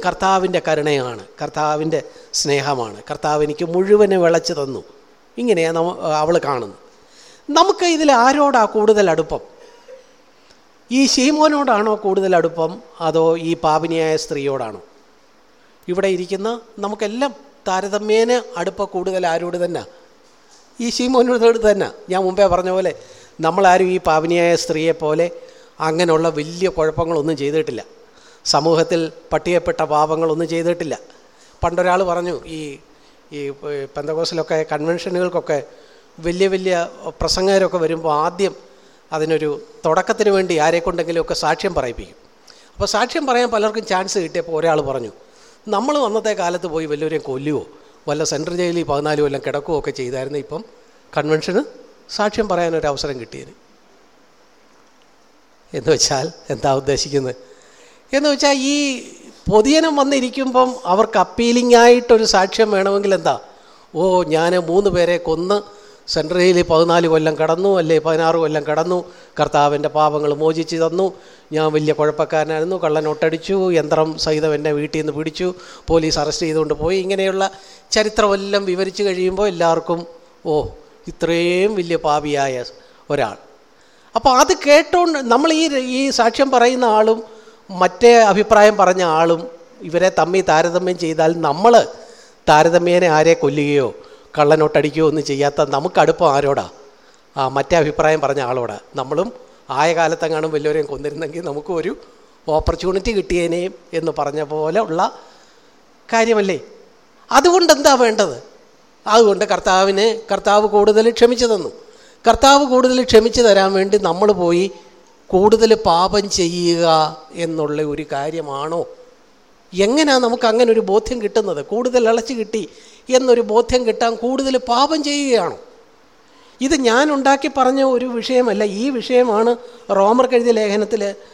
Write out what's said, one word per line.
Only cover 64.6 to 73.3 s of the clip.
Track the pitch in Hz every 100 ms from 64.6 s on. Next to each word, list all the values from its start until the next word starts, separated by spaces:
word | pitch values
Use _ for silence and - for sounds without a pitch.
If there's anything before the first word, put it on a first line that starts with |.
| 170 175 202
പേരെ | 180 170 175
കൊന്ന് | 170 160 180 202 202 - - - -
സെൻട്രൽ | 165 156 175
ജയിലിൽ | 180 175
പതിനാല് | 170 160 170 170 170
കൊല്ലം | 160 156 156
കടന്നു, | 160 165 196 190
അല്ലേ | 160 160
പതിനാറ് | 156 160 165 165
കൊല്ലം | 160 151
കടന്നു, | 147 151 170 180 - - - -
കർത്താവിൻ്റെ | 147 151 147 147 151
പാപങ്ങൾ | 151 151 151 147
മോചിച്ച് | 147 156 160 160 165
തന്നു, | 165 170 190 175 - - _
ഞാൻ | 151 156
വലിയ | 151 151
കുഴപ്പക്കാരനായിരുന്നു, | 147 151 151 151 160 151 156 165 185
കള്ളനോട്ടടിച്ചു, | 165 156 156 151 160